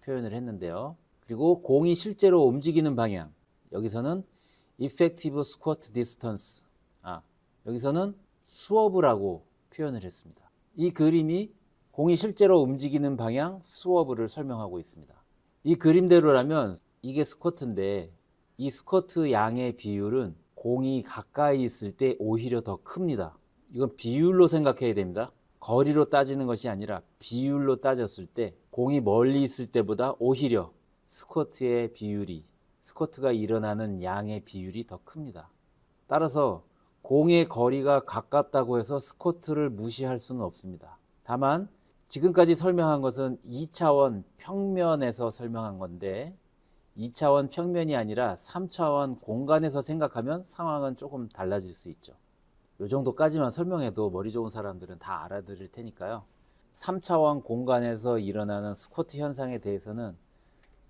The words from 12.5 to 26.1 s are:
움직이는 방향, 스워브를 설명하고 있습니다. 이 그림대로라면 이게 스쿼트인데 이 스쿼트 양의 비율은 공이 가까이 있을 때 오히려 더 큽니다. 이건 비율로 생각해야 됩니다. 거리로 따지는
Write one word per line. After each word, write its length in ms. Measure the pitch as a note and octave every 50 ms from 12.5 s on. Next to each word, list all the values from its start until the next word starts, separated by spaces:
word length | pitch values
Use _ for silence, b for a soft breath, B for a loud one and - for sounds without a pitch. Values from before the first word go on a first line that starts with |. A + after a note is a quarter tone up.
| F#3 E3
움직이는 560 | C3+ B2+ C3+ C3 C#3 C#3+ C#3+ C#3+ C#3+ C#3 C3+
방향, 440 | A#2 A2+ A2+ A#2+ C3+ D3+ F3+ F#3+ F#3
스워브를 640 | E3 - - - - F3+ F3+ F3 D#3+ C3 B2 A2 A#2 A2
설명하고 520 | - D#3 D3 C3+ A#2+ A2+ G#2+ F#2 F2+ F2
있습니다. 340 | D#2+ - - E2 D2 _ - _ _ _ _ _ _ _ _ _
이 140 | - D3+ E3+
그림대로라면 1000 | E3+ - D#3+ D#3+ F#3 F#3 F3+ F3 E3+ D#3 D3+ C#3 B2+ B2+ D3 D#3+ D3+ B2 G2 F2 - _ _ _ _
이게 200 | - C3 C3 D3+
스쿼트인데 880 | D3 - - _ - F3 E3+ - C#3+ A#2+ G#2 F#2+ F#2+ G2 G2+ G2 E2 F2 F2 _ _ _ _ _ _ _ _
이 140 | - C3 C#3
스쿼트 580 | - - - - F#3+ F#3 F#3 - - E3+ D#3+ C#3+
양의 460 | A#2+ G#2 G#2+ A2+ A#2 B2+ B2+ B2 A#2+
비율은 580 | - - G#2 G2+ G2+ G2+ G#2 A#2+ C3 A#2+ F2+ D#2+ - _ _ -
공이 460 | - - A#2 B2 B2+ C3 C3+ C3+ B2+ -
가까이 580 | - - A2+ - _ - C#3+ D3 D3 C#3 C3
있을 300 | B2+ A#2 - - A2 G2
때 240 | - - C3+ B2+ A2+ -
오히려 440 | G#2+ A2 A2 A2+ A#2 B2 A#2+ A#2
더 180 | - G#2+ F#2+ -
큽니다. 560 | - - - F3 F#3 E3 C3+ G2+ F2 D#2 - _ _ _ _ _ _ _
이건 220 | - A#2+ C3+ B2 -
비율로 540 | - - A2+ A#2+ C#3+ E3 F3+ F#3 F#3 F3 D#3
생각해야 460 | E3 D#3 D3 C#3 A#2+ - C3 A#2 G#2
됩니다. 360 | G2+ F#2+ F2+ F2 G#2 A#2+ - _ _ _ _ _ -
거리로 460 | - A2 A#2 B2+ C#3+ D3 D3 D3+ D3
따지는 400 | -